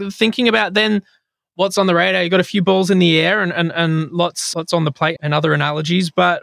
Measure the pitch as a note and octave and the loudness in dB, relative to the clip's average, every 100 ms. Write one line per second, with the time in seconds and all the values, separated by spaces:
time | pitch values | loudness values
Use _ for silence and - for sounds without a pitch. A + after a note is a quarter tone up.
0 | G3 - A3 A3 A#3+ A3 G3+ G3+ G#3+ G#3 | -8 -2 -2 0 0 0 0 0 0 0
1 | - _ _ _ _ - F#3+ G3 F#3+ E3+ | -4 _ _ _ _ -4 -2 0 2 2
2 | F#3 F#3+ F3 F#3 F3 G#3 F3+ F#3+ F#3 F#3+ | 2 0 0 0 0 0 2 2 2 4
3 | F3 D#3+ E3 G#3 F3+ E3+ E3 E3 E3 D#3+ | 4 4 2 0 -2 -2 -4 -2 -2 0
4 | D#3 F3 F3 - - E3+ D#3+ E3+ D3+ - | -2 -2 -2 -4 -8 -6 -4 -2 -2 -2
5 | D#3 E3 D3+ D3 D#3 D3 C#3+ D3+ D#3 F3+ | -4 -2 -2 0 0 0 -2 -4 -2 0
6 | F3 - F3+ E3+ | 0 0 0 0